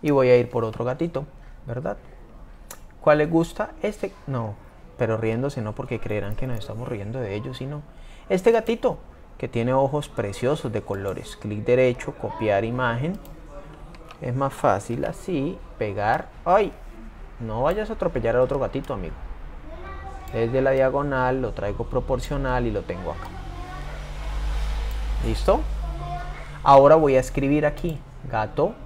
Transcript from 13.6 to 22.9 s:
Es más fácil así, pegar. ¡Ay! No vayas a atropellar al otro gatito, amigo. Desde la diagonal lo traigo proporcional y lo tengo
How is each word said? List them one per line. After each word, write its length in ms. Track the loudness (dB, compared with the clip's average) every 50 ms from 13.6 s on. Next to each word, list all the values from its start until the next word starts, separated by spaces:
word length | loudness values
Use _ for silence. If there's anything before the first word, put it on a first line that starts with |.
| -14 -16 -16 -16 -16 -18 -16 -18 -18 -18 -14 -10
Es 140 | -6 -4 -2
más 180 | 0 -2 -2
fácil 520 | -2 2 2 2 2 2 0 -4 -4 -4 -2
así, 520 | -4 -6 -6 -6 -4 -2 -2 -2 -2 -4 -8 -12 -16 -6 -4
pegar. 500 | -4 -4 -2 -2 0 2 0 0 -2 -8 -14 -8 0
¡Ay! 280 | 4 4 4 4 2 -2 -10 -16 -16 -16 -14 -16 -16 -14 -16 -16 -16 -12 -10
No 240 | -6 -6 -2 0
vayas 280 | 2 2 2 0 -2 -4
a 20 |
atropellar 420 | -4 -2 -2 -2 0 0 0 2 4
al 80 | 4
otro 160 | 4 4 2 0
gatito, 360 | 0 0 -2 -4 -4 -4 -6
amigo. 200 | -4 -4 -8 -8 -10 -10 -12 -12 -12 -12 -12 -12 -12 -12 -12 -12 -12 -10 -10 -10 -10 -10 -12 -12 -12 -12 -6
Desde 300 | -2 0 0 2 2 4
la 100 | 4 4
diagonal 680 | 4 6 4 4 4 2 0 0 0 2 2 2 2 0
lo 100 | 0 -2
traigo 320 | -4 -4 -4 -4 -4 -4 -6
proporcional 840 | -2 -2 -2 0 0 -2 -2 -2 -2 -4 -2 0 0 0 0 0
y 60 | 0
lo 100 | 0 -2
tengo 300 | -4 -4